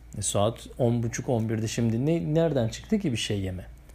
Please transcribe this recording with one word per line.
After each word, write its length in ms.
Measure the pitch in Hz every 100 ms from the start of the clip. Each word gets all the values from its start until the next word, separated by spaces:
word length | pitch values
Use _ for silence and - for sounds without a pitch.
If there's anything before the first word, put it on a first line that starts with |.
| - 104
E, 40 |
saat 440 | - 104 107 - - -
on 240 | 120 120
buçuk, 260 | 117 123 139
on 200 | 113 110
birde 200 | 110 113
şimdi 380 | - 117 113 147
ne, 280 | 170 160
nereden 340 | 160 165 135 117
çıktı 300 | - - 214
ki 140 | 160
bir 40 | 110
şey 240 | - 104
yeme? 260 | 92 90 - - -